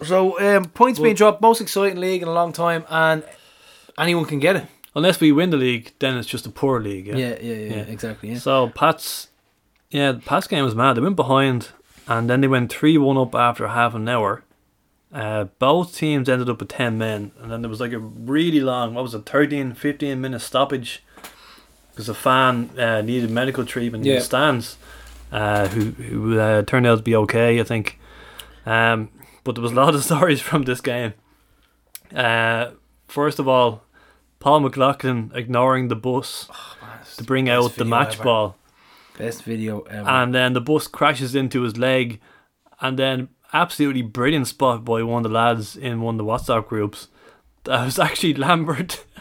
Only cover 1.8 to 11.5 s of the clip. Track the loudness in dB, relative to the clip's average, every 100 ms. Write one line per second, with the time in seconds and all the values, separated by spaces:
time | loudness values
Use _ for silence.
1.8 | 0 0 -2 -2 -2 0 0 0 -2 -2
2.8 | -2 2 2 2 -4 -18 _ _ -20 -20
3.8 | -14 -2 0 2 0 2 2 2 -2 _
4.8 | -8 2 2 6 6 6 4 2 2 0
5.8 | -4 -4 -2 -2 -4 -8 -10 -2 0 0
6.8 | -2 -8 -6 -4 -4 -6 -8 -8 -8 -8
7.8 | -8 -10 -10 -10 -10 -6 0 0 0 2
8.8 | 0 0 -6 -12 -14 _ _ _ _ _
9.8 | _ -2 0 -2 -2 -2 0 -2 0 2
10.8 | 2 2 0 0 2 2 2